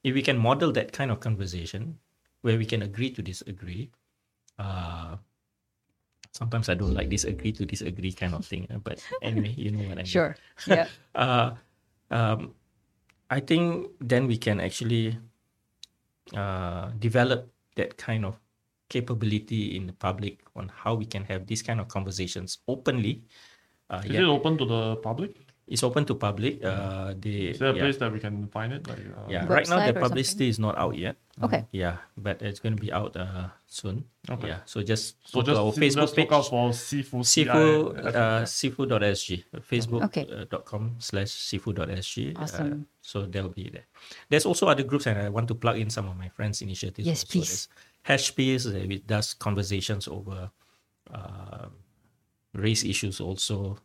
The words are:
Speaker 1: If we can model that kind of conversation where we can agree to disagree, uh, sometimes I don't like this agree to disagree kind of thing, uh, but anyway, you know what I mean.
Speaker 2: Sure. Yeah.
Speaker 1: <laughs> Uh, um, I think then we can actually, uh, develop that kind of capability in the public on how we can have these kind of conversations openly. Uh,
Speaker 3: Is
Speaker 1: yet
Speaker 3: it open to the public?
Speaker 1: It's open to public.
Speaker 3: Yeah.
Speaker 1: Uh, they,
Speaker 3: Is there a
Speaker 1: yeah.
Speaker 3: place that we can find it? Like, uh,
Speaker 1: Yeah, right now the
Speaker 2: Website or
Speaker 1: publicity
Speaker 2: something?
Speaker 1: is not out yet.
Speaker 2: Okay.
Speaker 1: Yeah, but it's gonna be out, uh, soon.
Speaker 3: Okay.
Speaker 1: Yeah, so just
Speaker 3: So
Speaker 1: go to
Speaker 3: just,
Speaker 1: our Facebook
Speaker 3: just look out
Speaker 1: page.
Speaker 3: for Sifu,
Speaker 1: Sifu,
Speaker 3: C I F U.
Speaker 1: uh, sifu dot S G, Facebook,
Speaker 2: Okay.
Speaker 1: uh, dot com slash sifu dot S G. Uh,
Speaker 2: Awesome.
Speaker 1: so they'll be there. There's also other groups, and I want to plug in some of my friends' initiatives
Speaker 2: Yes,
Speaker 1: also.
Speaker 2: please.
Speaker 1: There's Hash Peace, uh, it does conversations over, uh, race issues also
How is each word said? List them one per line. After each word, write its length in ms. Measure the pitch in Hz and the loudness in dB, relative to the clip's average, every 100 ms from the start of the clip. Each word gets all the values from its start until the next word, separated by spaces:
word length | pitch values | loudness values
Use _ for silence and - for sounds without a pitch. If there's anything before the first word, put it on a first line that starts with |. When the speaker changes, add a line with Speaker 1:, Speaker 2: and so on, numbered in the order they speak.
Speaker 1:
If 80 | 139 | 2
we 60 | 135 | 2
can 160 | 131 127 | 4 4
model 340 | 117 135 165 | 4 4 4
that 200 | 117 - | 2 -2
kind 180 | - 135 | -4 -2
of 80 | 104 | -2
conversation 760 | 117 101 95 87 85 98 160 160 _ _ _ _ | -2 -2 -2 -6 -8 -8 -8 -12 _ _ _ _
where 160 | 120 113 | 2 2
we 80 | 110 | 2
can 160 | 113 | -2
agree 280 | 101 101 131 | -4 -4 -4
to 120 | 123 | -4
disagree, 640 | 92 92 - 95 90 90 143 _ _ _ _ _ _ - | -10 -10 -12 -12 -10 -10 -10 _ _ _ _ _ _ -10
uh, 580 | 98 92 85 85 82 87 _ _ _ _ _ _ _ _ _ _ - | -6 -4 -6 -8 -10 -12 _ _ _ _ _ _ _ _ _ _ -20
sometimes 360 | - 117 117 113 | -6 -2 0 0
I 60 | |
don't 180 | 90 98 | 0 2
like 160 | 95 - | 2 0
this 160 | 101 | -2
agree 280 | - 98 110 | -2 -2 -4
to 120 | 107 | -4
disagree 480 | 98 98 107 95 92 | -4 -4 -6 -6 -6
kind 220 | 90 92 | -4 -4
of 100 | 80 | -4
thing, 240 | - 95 92 | -6 -8 -8
uh, 80 | 110 | -10
but 160 | - - - 523 | -8 -12 -10 -8
anyway, 320 | 113 113 107 135 | -2 -2 -2 -4
you 140 | 110 | -4
know 80 | 107 98 | -4 -4
what 40 | 92 | -6
I 40 | |
mean. 40 | 90 | 0
Speaker 2:
Sure. 300 | 127 156 151 - - - | 0 0 -4 -18 -14 4
Yeah. 200 | 175 165 | 4 4
Speaker 1:
<laughs> 220 | - _ | -6 _
Uh, 400 | - 127 123 120 120 _ _ _ _ _ | -2 2 4 2 -2 _ _ _ _ _
um, 420 | 117 110 110 - - _ _ _ _ _ _ _ | 0 2 0 -4 -14 _ _ _ _ _ _ _
I 100 | 139 | -4
think 480 | 139 165 175 170 - - | 4 4 4 0 -6 -8
then 280 | 120 123 131 | 2 4 4
we 100 | 113 | 2
can 240 | 113 101 | 2 0
actually, 560 | 90 - 113 117 110 113 - _ _ _ _ _ - _ _ _ - | 0 -2 0 2 0 -4 -10 _ _ _ _ _ -20 _ _ _ -10
uh, 560 | 107 98 92 87 87 95 113 | -4 -2 -2 -4 -4 -6 0
develop 520 | 113 120 127 120 - _ _ - | 2 4 4 2 -2 _ _ -4
that 200 | - - | -4 -4
kind 280 | - 113 | -4 -2
of 120 | 98 - _ _ _ _ _ | -2 -6 _ _ _ _ _
capability 880 | 127 120 117 107 107 - 113 104 92 | -4 -2 0 2 0 0 -2 -2 -4
in 100 | 92 | -8
the 60 | |
public 480 | - 95 95 104 - _ - | -2 -2 -2 -6 -8 _ -14
on 140 | 95 | -12
how 200 | - 110 | -6 -2
we 100 | 113 110 | -2 -4
can 180 | 98 | -6
have 220 | 98 95 92 | -4 -6 -4
these 160 | 110 | -4
kind 180 | - 113 | -2 -2
of 80 | 92 | -2
conversations 680 | 98 95 92 90 - 92 - - | -4 -4 -4 -6 -6 -8 -10 -6
openly. 540 | 131 - 123 110 - - - - _ _ _ _ | -2 0 2 0 -2 -10 -20 -20 _ _ _ _
Uh, 120 | 92 | -8
Speaker 3:
Is 80 | 101 | 0
Speaker 1:
yet 100 | - | 4
Speaker 3:
it 40 | 180 | 6
open 280 | 143 160 156 | 6 4 2
to 60 | |
the 320 | 117 113 113 110 | 2 2 0 -2
public? 400 | 110 120 202 - _ _ - | -4 -4 -6 -10 _ _ -6
Speaker 1:
It's 160 | 120 | 0
open 220 | 127 135 | 2 2
to 100 | 143 | 0
public. 460 | 151 104 101 123 147 | 0 0 0 -2 -2
Speaker 3:
Yeah. 80 | 95 | -2
Speaker 1:
Uh, 460 | 95 98 95 95 95 | -2 -2 -4 -6 -6
they, 380 | 104 101 90 - | -4 -2 -4 0
Speaker 3:
Is 20 | |
there 140 | 135 | 0
a 20 | |
Speaker 1:
yeah. 60 | - | 2
Speaker 3:
place 160 | 139 135 | 0 0
that 160 | 117 | -2
we 80 | 107 | -4
can 280 | 107 104 104 | -6 -6 -6
find 220 | 107 113 | -6 -6
it? 160 | 143 160 | -6 -8
Like, 120 | 113 | -10
uh, 240 | 98 98 104 | -12 -12 -6
Speaker 1:
Yeah, 140 | 87 87 | -2 4
right 180 | 139 170 | 4 6
now 140 | 175 | 4
the 120 | - | 4
Speaker 2:
Website 40 | 120 | 4
or 40 | 123 | 2
Speaker 1:
publicity 400 | 131 127 - 127 | 2 0 2 2
Speaker 2:
something? 0 | |
Speaker 1:
is 60 | 107 | 2
not 180 | 107 - | 0 2
out 180 | 85 73 | 0 0
yet. 180 | 95 - _ - | -6 -6 _ -4
Speaker 2:
Okay. 220 | 127 147 113 | 0 0 -2
Speaker 1:
Yeah, 240 | 95 87 87 - - | -2 -2 -2 -12 -8
but 240 | 101 92 | -6 -4
it's 180 | 104 101 | -6 -4
gonna 160 | 113 107 | -2 -2
be 160 | 101 | 0
out, 240 | 92 104 92 | -2 -2 -4
uh, 320 | 92 92 90 - | -6 -6 -8 -10
soon. 400 | _ - 101 107 - _ - | _ -8 -6 -6 -8 _ -10
Speaker 3:
Okay. 200 | 120 113 | -6 -6
Speaker 1:
Yeah, 120 | 82 - | -8 -6
so 160 | 110 | -6
just 320 | 104 110 - - - | 0 0 -2 -12 -4
Speaker 3:
So 140 | 127 | 0
Speaker 1:
go 80 | 127 | 4
to 20 | |
Speaker 3:
just, 80 | 110 | 4
Speaker 1:
our 120 | 107 | 4
Facebook 320 | 110 147 143 | 4 4 6
Speaker 3:
just 120 | 151 - | 4 4
look 120 | 165 | 6
out 100 | 151 | 4
Speaker 1:
page. 60 | 131 | 4
Speaker 3:
for 180 | 123 120 | 2 2
Sifu, 560 | 117 - 143 127 123 | 0 -2 -4 -2 0
Speaker 1:
Sifu, 0 | |
Speaker 3:
C 240 | 120 - 135 | 4 6 6
I 80 | 156 | 8
F 0 | |
U. 320 | 156 156 156 - | 8 6 4 -2
Speaker 1:
uh, 460 | - 120 113 113 | 0 4 4 4
sifu 420 | 117 - 135 117 131 | 2 0 -2 0 2
dot 160 | 110 | 4
S 220 | 104 98 | 4 2
G, 180 | - 90 - - | -2 -6 -6 -16
Facebook, 400 | - 120 117 117 196 | -2 0 2 0 0
Speaker 2:
Okay. 160 | - 135 | -2 -4
Speaker 1:
uh, 140 | - 113 | -8 -6
dot 140 | - - | -8 -6
com 280 | 104 113 117 | -4 -4 -4
slash 320 | - 98 104 | -4 -2 -2
sifu 400 | - - 98 - | -4 -6 -4 -4
dot 140 | 92 82 | -4 -4
S 160 | 95 92 | -4 -6
G. 240 | - 131 165 | -6 -6 -4
Uh, 60 | |
Speaker 2:
Awesome. 420 | 156 - 147 147 147 _ | -6 -4 -4 -4 -10 _
Speaker 1:
so 240 | - 104 | -8 -6
they'll 240 | 98 98 95 | -4 -4 -4
be 220 | 92 95 | -6 -10
there. 160 | - - - - - - | -12 -18 -20 -20 -20 2
There's 160 | 151 | 4
also 240 | 185 175 185 | 4 4 6
other 160 | 139 | 6
groups, 220 | 131 139 131 | 4 2 2
and 80 | 101 | 2
I 120 | 104 | 0
want 160 | 104 117 | 0 0
to 60 | 113 | 2
plug 220 | 117 110 | 2 2
in 80 | 107 | 0
some 180 | 117 98 | -2 -4
of 40 | 90 | -6
my 80 | 92 | -10
friends' 320 | - 104 104 | -4 -2 -2
initiatives 480 | 98 92 98 98 110 | -6 -6 -6 -2 -2
Speaker 2:
Yes, 160 | 156 | 0
Speaker 1:
also. 80 | - | 0
Speaker 2:
please. 160 | 180 151 | 0 0
Speaker 1:
There's 200 | - - _ - _ | -4 -8 _ -20 _
Hash 320 | - 139 - - | 2 2 2 2
Peace, 300 | 131 127 123 | 2 2 0
uh, 160 | 98 | -2
it 220 | 95 98 104 | -4 -6 0
does 240 | 107 104 | 0 0
conversations 760 | - 107 101 95 98 90 101 - | -4 -2 0 0 -2 -2 -4 -4
over, 380 | 90 98 95 92 _ _ _ _ _ - | -8 -8 -10 -10 _ _ _ _ _ -16
uh, 600 | 104 98 95 95 - - 95 - _ _ _ _ _ _ | -14 -12 -12 -14 -14 -14 -18 -20 _ _ _ _ _ _
race 320 | - 107 107 | 2 4 4
issues 340 | - 95 101 95 | 2 0 -2 -4
also 600 | 90 95 - 101 98 101 | -6 -2 -2 -2 -4 -6